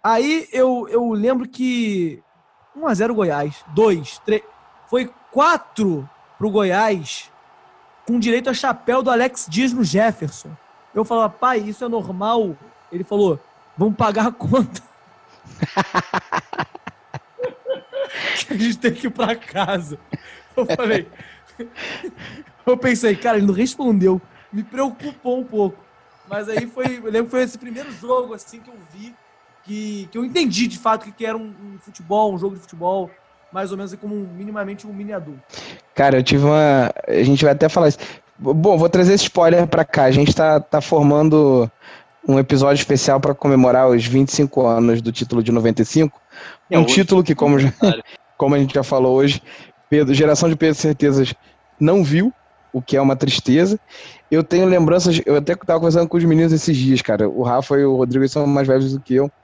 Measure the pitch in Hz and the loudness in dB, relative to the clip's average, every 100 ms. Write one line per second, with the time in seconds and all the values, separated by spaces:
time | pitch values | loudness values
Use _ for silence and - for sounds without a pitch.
0 | 208 208 220 330 - - 254 247 220 233 | 0 0 0 -2 -4 0 0 0 -2 -2
1 | 240 214 226 262 254 - 254 240 220 196 | -2 -2 -2 -2 -6 -6 -4 -2 -2 -2
2 | 165 143 _ _ _ _ _ 277 311 196 | -4 -6 _ _ _ _ _ -8 -4 -2
3 | 226 226 185 147 147 143 - 151 220 175 | -2 -2 -2 -2 -6 -8 -8 0 2 2
4 | 139 - - 214 - - _ _ _ 247 | -4 -14 -4 -6 -6 -20 _ _ _ -4
5 | 247 _ _ 254 302 330 - - 202 156 | -4 _ _ 0 2 0 -4 -4 -2 -2
6 | 139 _ _ _ 214 202 196 180 220 196 | -8 _ _ _ -4 -2 0 0 0 -2
7 | 143 - - _ _ _ _ _ _ _ | -6 -14 -16 _ _ _ _ _ _ _
8 | - 240 220 233 247 240 269 240 - 254 | -4 -2 0 -2 -2 -4 -4 -4 -2 0
9 | 254 240 254 254 - 165 262 240 190 175 | 0 0 0 -4 -8 -2 -2 0 0 2
10 | 220 - 151 - - 156 _ _ _ 202 | 0 0 -10 -12 -20 -20 _ _ _ -6
11 | 220 233 214 214 247 247 208 208 240 226 | -2 0 -2 -2 -2 -2 -4 -8 -6 -6
12 | 185 180 208 233 208 147 185 _ _ 175 | -8 -6 -2 -2 -2 -6 -18 _ _ -12
13 | 185 208 196 143 _ _ _ - 208 208 | -6 0 0 0 _ _ _ -4 -2 0
14 | 220 202 220 240 156 262 226 - _ _ | -2 0 -4 -4 -2 0 0 -6 _ _
15 | _ _ _ _ - - - - 196 180 | _ _ _ _ -20 -10 -6 -6 -4 -6
16 | - 190 - - - - - - - _ | -6 -8 -6 -10 -8 -12 -12 -12 -20 _
17 | _ - _ _ 494 494 508 539 - 523 | _ -20 _ _ -12 -12 -10 -10 -10 -10
18 | 539 - - - - 226 226 220 240 - | -10 -8 -8 -8 -6 -4 -4 -2 -4 -4
19 | 254 - 247 233 - 185 185 196 156 147 | -10 -6 -6 -6 -8 -6 -4 -6 -8 -16
20 | _ - - - _ - 233 247 233 214 | _ -16 -16 -20 _ -6 -4 -2 -2 -2
21 | 170 - - - _ _ 233 - - - | -4 -18 -20 -20 _ _ -20 -16 -14 -14
22 | 370 - - - - _ - 247 254 226 | -16 -16 -20 -20 -20 _ -2 0 0 0
23 | 233 196 240 214 202 190 247 - 262 208 | 0 0 0 0 0 0 -2 -2 0 2
24 | 185 185 - _ _ 202 208 254 269 - | 2 0 -4 _ _ -12 -10 -6 -6 -6
25 | 196 - 254 254 247 214 196 - _ _ | -14 -10 -6 -6 -4 -2 -2 -4 _ _
26 | _ _ _ 202 214 220 240 254 262 247 | _ _ _ -10 -6 -8 -8 -6 -6 -6
27 | 220 214 233 254 247 - 247 233 294 196 | -4 -4 -2 -2 -4 -6 -16 -16 -16 -16
28 | 233 254 240 220 - 233 233 233 160 170 | -4 -4 -4 -12 -18 -20 -20 -20 -20 -20
29 | 226 233 _ _ _ _ - 208 214 202 | -20 -20 _ _ _ _ -12 -10 -8 -10
30 | 190 226 247 254 285 180 240 - 226 220 | -10 -8 -4 -2 -2 0 -4 -2 -2 -2
31 | 214 - 226 220 220 185 202 196 - - | -4 -10 -8 -8 -10 -18 -20 -20 -20 -20
32 | 165 202 214 185 196 190 - 165 175 190 | -4 0 0 -2 -6 -8 -18 -8 -4 -4
33 | 175 _ _ _ _ 180 196 190 196 190 | -6 _ _ _ _ -10 -8 -10 -12 -14
34 | 208 208 190 175 208 214 196 202 214 196 | -10 -10 -10 -14 -12 -10 -10 -10 -14 -14
35 | 208 202 151 135 _ - - - _ - | -10 -12 -12 -18 _ -20 -20 -20 _ 0
36 | 139 131 127 143 143 151 151 135 120 - | 2 4 2 2 4 4 4 4 2 -4
37 | - 55 120 139 156 139 156 180 160 - | -2 2 2 4 4 4 2 4 2 0
38 | - - _ _ 135 156 190 175 165 180 | -10 -18 _ _ -2 2 4 4 4 4
39 | 180 196 - - 165 175 170 160 156 - | 4 4 2 2 4 4 2 0 0 2
40 | 131 135 147 - 156 156 - 151 139 160 | 4 4 2 2 2 2 2 -4 0 2
41 | 147 147 156 151 147 131 117 _ - - | 4 4 4 4 4 4 2 _ -20 -20
42 | _ _ - 135 131 139 139 143 - 139 | _ _ 0 2 2 2 4 2 2 0
43 | - 135 143 139 143 135 127 123 131 120 | 2 0 0 -2 2 4 6 6 4 2
44 | 117 127 135 - 143 - 127 117 117 117 | 2 0 0 0 0 2 2 2 2 0
45 | 113 110 120 120 113 120 113 - 113 156 | -2 -6 -4 -2 0 2 0 0 0 2
46 | 156 - _ - - - _ 175 160 - | 0 -2 _ -20 -20 -20 _ 2 4 2
47 | 185 190 165 147 143 143 135 - 208 113 | 4 2 2 2 2 4 2 2 0 0
48 | - - _ _ 139 143 135 143 127 135 | -6 -20 _ _ 0 2 0 -2 -2 0
49 | 127 131 139 131 - - - _ _ 147 | 2 4 2 0 -8 -20 -20 _ _ 0
50 | 139 139 156 147 170 160 160 151 156 147 | 2 4 4 4 2 2 0 0 -2 0
51 | 143 139 127 110 _ _ _ _ 151 196 | 2 2 0 -4 _ _ _ _ 2 2
52 | 156 156 214 - _ _ _ 131 123 139 | 2 2 0 -4 _ _ _ -10 -2 0
53 | 139 135 135 - - 139 180 214 _ - | 2 0 0 -2 2 2 2 0 _ -20
54 | - - _ 156 160 175 190 180 160 175 | -20 -20 _ -2 2 2 4 4 4 2
55 | 175 165 - 147 147 175 - 165 165 165 | 2 0 2 0 0 -6 -2 0 2 2
56 | 165 170 165 156 165 160 - 143 131 131 | 2 2 2 4 4 2 0 0 2 0
57 | - 104 107 107 120 123 131 139 139 131 | 0 0 0 0 0 -2 0 2 2 2
58 | 123 127 135 151 147 139 135 131 135 135 | 0 2 0 0 0 0 2 2 0 -4
59 | - 127 143 _ | -2 0 0 _